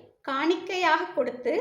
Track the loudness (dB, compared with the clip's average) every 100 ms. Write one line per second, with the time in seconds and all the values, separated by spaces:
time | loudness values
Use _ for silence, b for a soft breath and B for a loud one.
0 | -20 _ -6 -2 0 0 -2 0 2 2
1 | 2 -2 -2 -2 -2 -2